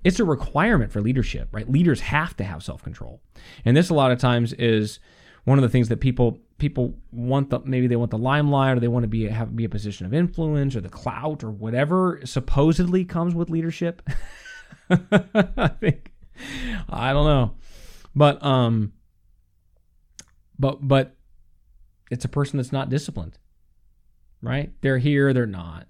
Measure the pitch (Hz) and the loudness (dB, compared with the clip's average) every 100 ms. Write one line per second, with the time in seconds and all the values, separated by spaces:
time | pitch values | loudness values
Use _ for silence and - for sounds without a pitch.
0 | 180 180 196 139 - 147 208 202 110 104 | 0 2 0 0 -2 0 2 2 0 -2
1 | 107 131 110 - 62 104 120 131 175 131 | -2 0 -2 -4 -8 -10 -2 2 4 2
2 | - 147 165 - 101 76 - - - - | 0 -2 -2 -6 -8 -8 -12 -12 -14 -14
3 | - - _ - - - - 135 175 160 | -16 -18 _ -20 -20 -4 4 4 4 4
4 | 135 123 127 120 117 - 120 110 107 - | 2 4 2 2 -2 0 0 2 0 -8
5 | - _ - - - 139 123 127 113 117 | -20 _ -20 -8 2 4 4 2 2 0
6 | 131 127 120 - _ _ 147 - 123 - | -2 2 0 0 _ _ -4 -2 -4 -6
7 | - 117 120 135 139 160 135 127 123 120 | -14 -8 -2 -2 0 -4 -2 0 2 2
8 | 120 110 123 143 147 139 135 127 117 120 | 0 -2 0 2 2 2 2 2 0 0
9 | 117 113 107 110 113 113 113 107 104 98 | -2 -2 -2 -4 -6 -4 -4 -4 -6 -8
10 | 90 139 175 - 160 147 139 127 90 - | -4 -2 -2 -2 -2 0 -2 -4 -8 -10
11 | - - 143 151 110 101 110 120 147 185 | -10 -6 -8 -8 -10 -8 -4 -2 2 2
12 | 185 - - - - 139 151 165 180 185 | 0 -2 -4 -4 2 4 4 4 2 2
13 | 185 170 170 170 170 165 165 165 170 170 | 0 -2 -2 -2 -2 -2 -4 -4 -6 -6
14 | - - - - - - - - _ 180 | -4 -4 -4 -12 -18 -20 -20 -20 _ 0
15 | - 208 - 220 190 - 220 - 214 151 | 4 2 4 0 2 0 -2 0 -2 -2
16 | - - - - - 269 247 226 - - | -6 -20 -20 -20 -14 -10 -8 -8 -8 -6
17 | 120 139 151 143 113 - - - - - | 0 2 4 4 2 -4 -16 -20 -20 -20
18 | - 139 147 139 147 131 117 113 104 - | -8 4 4 4 0 2 4 2 -2 -6
19 | _ _ _ _ _ _ _ _ _ _ | _ _ _ _ _ _ _ _ _ _
20 | _ - - _ _ - 135 - 139 135 | _ -20 -20 _ _ -2 -2 -2 2 2
21 | 131 _ _ - _ _ _ _ - _ | 2 _ _ -20 _ _ _ _ -20 _
22 | _ 120 127 143 139 147 123 135 131 131 | _ -8 -4 -4 -2 -2 -4 -4 -2 -4
23 | - - 80 - _ _ _ _ _ _ | -4 -10 -12 -16 _ _ _ _ _ _
24 | _ _ _ _ 113 135 143 - 135 131 | _ _ _ _ -6 -4 -6 -2 0 2
25 | 139 143 139 127 117 95 85 80 | 2 4 4 4 0 -6 -12 -14